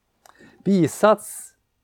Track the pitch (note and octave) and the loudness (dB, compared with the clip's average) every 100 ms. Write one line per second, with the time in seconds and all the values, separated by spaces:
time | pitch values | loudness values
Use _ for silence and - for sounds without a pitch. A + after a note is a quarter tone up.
0 | _ _ _ _ - _ - G3 D3+ - | _ _ _ _ -20 _ -2 0 0 2
1 | G#3 A3 - - - _ _ _ | 2 2 -2 -20 -20 _ _ _